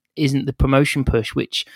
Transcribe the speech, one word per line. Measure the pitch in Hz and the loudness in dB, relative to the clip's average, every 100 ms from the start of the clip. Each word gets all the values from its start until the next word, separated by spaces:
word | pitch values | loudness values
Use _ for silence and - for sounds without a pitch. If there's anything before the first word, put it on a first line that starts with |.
| _ - | _ -2
isn't | 147 139 135 | 0 0 -2
the | |
promotion | - 135 135 143 143 131 | 0 2 4 2 0 0
push, | 117 110 | 0 -2
which | - - - - | -4 -4 -6 -10